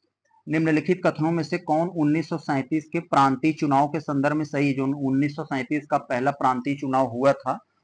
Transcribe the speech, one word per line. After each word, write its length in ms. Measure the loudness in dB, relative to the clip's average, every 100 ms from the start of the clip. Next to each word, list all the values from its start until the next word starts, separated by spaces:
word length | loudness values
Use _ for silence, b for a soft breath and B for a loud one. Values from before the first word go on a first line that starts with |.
| _ _ _ _ -4
निम्नलिखित 540 | 0 2 2 0 0 0
कथनों 260 | 0 0
में 120 | 0
से 140 | -2 -4
कौन 320 | -2 0 0
उन्नीस 400 | 0 0 0 -2
सौ 80 | -6
सैंतीस 520 | -2 -2 0 -4 -4
के 60 | -6
प्रांतीय 540 | 0 4 4 4 0
चुनाव 340 | 0 2 2 2
के 120 | -2
संदर्भ 360 | -2 0 0 0
में 100 | -2
सही, 280 | 0 0
जो 120 | 0 -2
उन्नीस 500 | -2 0 2 0 -2
सौ 100 | -6
सैंतीस 400 | -6 -4 -4 -2
का 120 | -4
पहला 340 | -2 -2 -2
प्रांतीय 440 | 0 0 0 -2 -4
चुनाव 320 | -2 0 0
हुआ 260 | 2 2
था, 260 | 2 -2 -8 -10 _